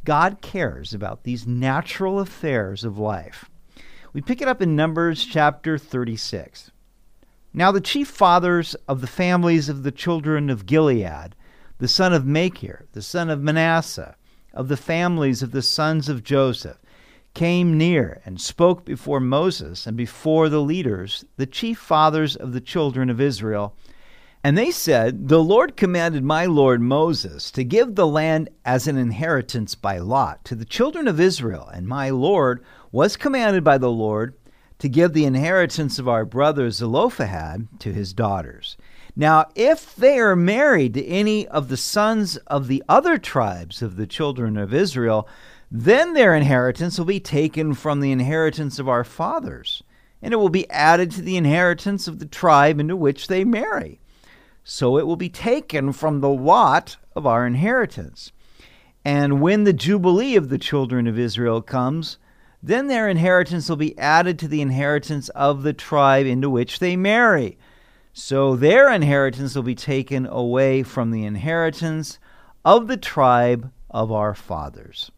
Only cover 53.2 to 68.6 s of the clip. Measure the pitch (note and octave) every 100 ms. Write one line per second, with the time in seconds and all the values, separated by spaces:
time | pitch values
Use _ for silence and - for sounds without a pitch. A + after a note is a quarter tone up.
53.2 | - F#3 G3+ A3 F#4 - D2+ - _ _
54.2 | _ _ _ _ - - B2 C#3 D#3 E3+
55.2 | F3+ - A#3 C#4 - D3+ C#3 C3+ D#3 C#3+
56.2 | C#3 C3+ C#3 G#3 F3+ D#3 - - - -
57.2 | C#3+ A#2 B2 B2 G3 B3+ G#3 - D2+ -
58.2 | - _ - - - _ _ _ C#3+ C#3+
59.2 | C#3+ C#3 E3 G#3 G#3 D#3 D3 G#3 F3+ F3+
60.2 | C4+ A3 C#3 C3+ - D3 C3 B2 A#2 A2
61.2 | A#2+ A2+ A#2+ A2+ A2+ C3 B2+ D#3+ D#3 -
62.2 | _ _ _ _ C#3 A#3 C#4 A#3+ G#3+ E3+
63.2 | F3+ F#3 D3+ E3+ D3 D3+ D#3 - C#3+ D#3+
64.2 | F3+ E3 D#3 D3+ C#3 C3 C#3+ D3 C#3+ D3
65.2 | - - C#3+ C#3+ C#3+ C#3+ - D3 C#3 C3+
66.2 | C3+ B2+ C#3 B2+ B2 - F3+ F3+ G3 A3
67.2 | A#3+ E3+ A2 - _ _ _ _ _ -
68.2 | - C3+ C#3 B2+